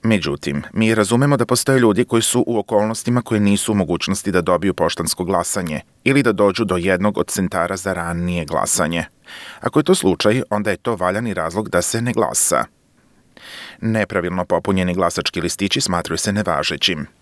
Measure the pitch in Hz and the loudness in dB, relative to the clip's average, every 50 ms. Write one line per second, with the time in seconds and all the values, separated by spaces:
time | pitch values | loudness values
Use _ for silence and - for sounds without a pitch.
0 | - 110 113 98 78 76 71 71 - 78 71 73 76 - - 98 113 110 113 110 | 2 2 2 2 2 -2 -4 -4 -4 -4 -4 -4 -6 -6 -2 0 2 2 4 2
1 | 104 95 113 120 135 143 143 127 120 - 123 120 - - 135 131 120 110 101 95 | 2 2 4 2 4 2 2 2 2 0 0 0 2 2 4 4 6 4 4 4
2 | 123 - - 117 113 - - 123 113 - 120 110 98 - 117 104 104 107 113 - | 2 2 2 0 0 2 0 0 0 0 0 -2 -2 2 2 2 2 2 -2 -4
3 | - - 120 123 117 - 117 107 104 101 101 98 - - 107 101 90 76 87 85 | -2 0 0 0 0 0 0 2 4 4 2 2 0 0 0 0 2 0 0 -2
4 | - - 95 98 - 104 87 90 87 - 90 82 82 98 90 - 82 80 - - | 0 -2 -4 -2 -2 0 0 0 2 2 0 2 2 0 0 0 0 -2 -2 -2
5 | 85 78 - - 90 87 98 87 85 - - 101 90 82 76 76 - _ _ _ | -4 -6 -4 -4 -2 0 0 0 0 0 -4 -4 -4 -4 -6 -8 -8 _ _ _
6 | _ 123 135 143 131 117 107 98 104 101 92 - 113 98 92 90 85 95 92 87 | _ 2 2 4 4 2 2 4 2 2 2 0 0 0 0 0 2 0 0 2
7 | 95 107 101 - 87 - - - 95 87 - 92 85 87 95 92 - 98 92 87 | 2 0 0 0 -4 -2 -2 -2 -2 0 0 -2 -2 -2 -2 -4 -4 -4 -4 -4
8 | 82 85 87 85 87 87 87 87 80 73 82 76 - - - - 87 76 82 85 | -4 -4 -4 -2 -2 -2 -2 -4 -4 -2 -2 -2 -2 0 0 0 0 0 0 -2
9 | - - _ _ _ - - - - - - - - 117 - 151 147 - 190 - | -4 -4 _ _ _ -20 -18 -18 -18 -18 -18 -8 -8 0 0 0 2 4 2 2
10 | - 131 92 - - 107 110 127 - - 104 104 101 107 98 - _ 120 117 92 | 4 0 0 2 2 2 2 2 0 -2 -4 -2 -2 -2 -4 -4 _ -4 -4 0
11 | 90 90 95 107 120 117 98 - 82 82 82 101 110 - - 87 87 - - 113 | 0 0 0 0 -2 -2 -4 -2 -4 -2 -2 -4 -4 0 0 0 0 0 -2 -2
12 | 117 123 120 117 110 - - - - - 85 64 - - _ _ _ _ _ _ | -2 0 0 0 0 0 0 0 0 2 2 0 0 -2 _ _ _ _ _ _
13 | _ _ _ _ _ _ _ - - - - - - - - - - 113 110 110 | _ _ _ _ _ _ _ -20 -20 -20 -18 -18 -18 -18 -16 -6 -4 -2 0 0
14 | 104 - - 98 85 87 87 92 90 - 92 85 87 - 98 95 90 90 87 92 | -2 0 0 -2 -2 0 -2 -2 0 2 0 0 2 2 2 2 2 0 0 0
15 | 92 85 - - - - - 87 78 - - - 98 98 - - - - 90 85 | 0 0 0 -2 -4 -4 -4 -2 -2 -2 -2 -2 -2 0 0 0 0 0 0 -2
16 | - - 80 - - 107 101 104 104 92 82 71 76 - 82 71 - 95 92 76 | 0 -2 -2 -2 -2 -2 0 0 0 0 0 0 0 -2 -2 -2 -2 -2 -2 -2
17 | 71 - _ _ | -6 -10 _ _